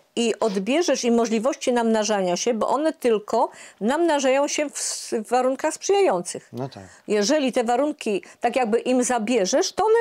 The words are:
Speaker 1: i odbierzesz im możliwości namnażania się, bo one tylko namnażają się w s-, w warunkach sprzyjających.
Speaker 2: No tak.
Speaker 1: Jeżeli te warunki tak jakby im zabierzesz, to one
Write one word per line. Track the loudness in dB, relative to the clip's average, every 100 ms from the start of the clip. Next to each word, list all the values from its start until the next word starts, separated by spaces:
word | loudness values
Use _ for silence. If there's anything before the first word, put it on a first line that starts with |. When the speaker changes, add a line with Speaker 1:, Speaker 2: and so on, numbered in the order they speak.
| _ -2
Speaker 1:
i | -2 0
odbierzesz | -2 -2 0 0 2 0
im | 2 2
możliwości | 2 0 -2 -2 -2
namnażania | 0 2 0 0 0 0 0
się, | 0
bo | -2 0
one | 0 -2
tylko | 0 0 0 0 -2 -2 -4 -20 -6
namnażają | -2 0 2 2 2 2 0
się | -2 -4
w | -6
s-, | -8 -8 -6 -6 -2
w |
warunkach | 0 0 0 -4
sprzyjających. | -4 0 2 4 2 -4 -10 -12
Speaker 2:
No | -10 -10
tak. | -12 -20 -14 -4
Speaker 1:
Jeżeli | 0 2 2 0
te | 0
warunki | 0 0 0 -2 -4 -4 -6 -4
tak | -2 0
jakby | 0 0
im | 0 0
zabierzesz, | 0 -2 0 0 2 0 0
to | 0 2
one | 2